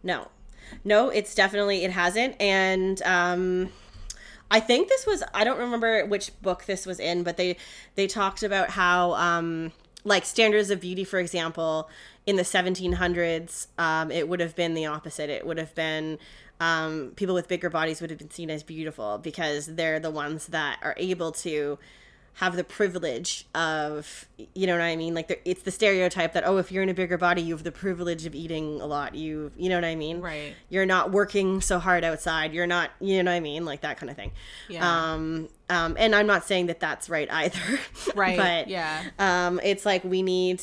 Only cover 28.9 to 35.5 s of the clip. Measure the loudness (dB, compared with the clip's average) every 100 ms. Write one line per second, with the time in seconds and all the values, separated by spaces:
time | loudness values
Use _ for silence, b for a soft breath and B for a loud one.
28.9 | -4 -4 -6 -6 -6 -8 -4 0 2 0
29.9 | -2 -4 -6 -6 -8 -10 -14 -6 0 4
30.9 | 4 4 2 4 2 2 2 0 0 4
31.9 | 4 2 0 -2 0 -2 -2 0 2 0
32.9 | -4 0 2 4 2 -2 -4 -6 -6 -6
33.9 | -6 -10 -10 -10 B B B B -2 2
34.9 | 2 2 -2 -4 -4 -8